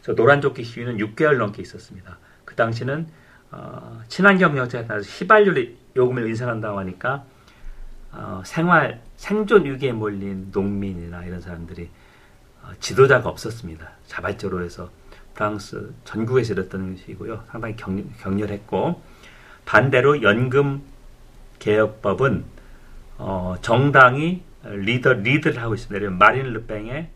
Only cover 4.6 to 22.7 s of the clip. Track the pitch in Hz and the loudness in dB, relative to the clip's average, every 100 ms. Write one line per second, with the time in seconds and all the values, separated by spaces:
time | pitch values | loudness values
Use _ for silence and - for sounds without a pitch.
4.6 | 120 120 117 107 98 - 185 214 202 147 | -4 -6 -6 -6 -8 -10 4 6 6 2
5.6 | 113 - _ 131 123 123 113 113 123 113 | -2 -10 _ 0 2 2 -4 -4 -4 -4
6.6 | 110 101 92 92 120 139 - _ - - | -6 -6 -8 -6 -6 -6 -10 _ -20 -16
7.6 | - - - - - - 104 95 92 156 | -14 -12 -16 -16 -18 -14 -12 -12 -8 -2
8.6 | 170 170 131 - - - - 208 208 220 | 4 4 4 -4 -16 -16 -2 -2 6 6
9.6 | 143 131 135 113 107 101 98 95 98 98 | 6 -2 -2 -2 -4 -4 -8 -8 -6 -2
10.6 | 101 101 98 87 85 87 87 90 82 85 | -2 -2 -6 -8 -10 -12 -10 -12 -12 -12
11.6 | 82 85 85 - - - _ - _ _ | -12 -14 -16 -18 -20 -20 _ -20 _ _
12.6 | - 95 - 107 135 127 117 - 113 113 | -20 -12 -4 6 6 6 2 -6 -10 -10
13.6 | 85 80 - - - - 90 87 101 90 | -14 -16 -18 -20 -14 -8 -8 -6 -6 -6
14.6 | 87 90 90 - - - - - 107 104 | -8 -10 -16 -18 -20 -20 -20 -6 -4 -4
15.6 | - 110 104 - - 107 113 131 113 95 | -10 -12 -12 -16 -10 -6 0 0 2 -4
16.6 | 92 95 95 92 - 90 - 113 - 120 | -4 -8 -8 -10 -14 -14 -12 -12 -12 -10
17.6 | 113 110 98 95 - - 98 98 104 101 | -10 -10 -6 -6 -6 -12 -4 -4 -4 -6
18.6 | - 95 135 180 - - - - - - | -4 -2 -2 -4 -12 -20 -20 -20 -20 -18
19.6 | - 107 120 127 135 147 104 110 127 135 | 2 4 6 4 4 4 4 4 2 2
20.6 | 143 139 139 - - - - - - - | 2 -2 -10 -20 -20 -20 -20 -20 -20 -6
21.6 | 107 107 107 - 101 95 135 90 - - | 2 2 2 0 -2 2 2 0 -4 -18
22.6 | - | -20